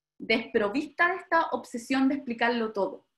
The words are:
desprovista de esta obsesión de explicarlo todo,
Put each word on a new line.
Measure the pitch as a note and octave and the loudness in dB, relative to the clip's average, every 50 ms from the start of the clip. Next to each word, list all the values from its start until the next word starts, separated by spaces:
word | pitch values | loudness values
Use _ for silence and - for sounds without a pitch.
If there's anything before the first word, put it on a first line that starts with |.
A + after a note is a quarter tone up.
| _ _ _ - | _ _ _ -8
desprovista | F#3+ F#3 A3+ - - - - A3 G#3 G3+ A3 D4 D4+ - - - F4 F4 | -2 0 0 0 0 0 0 0 0 0 -2 -2 -6 -4 0 0 2 2
de | F#4+ | 0
esta | F4+ - - E4+ E4 - - | -2 -2 0 2 2 2 2
obsesión | - A#3+ - - - A#3 - - C4 C4+ C4+ | -2 -6 -6 -8 -10 -8 -4 0 2 4 4
de | C4+ D4 | 2 2
explicarlo | C4+ - A#3+ A3+ - A#3 A#3+ B3 A#3 A3 G#3+ | 0 -4 -6 -2 0 0 2 2 0 -2 -2
todo, | - G3+ F#3 - - - _ _ _ | 0 -2 -2 -2 -4 -8 _ _ _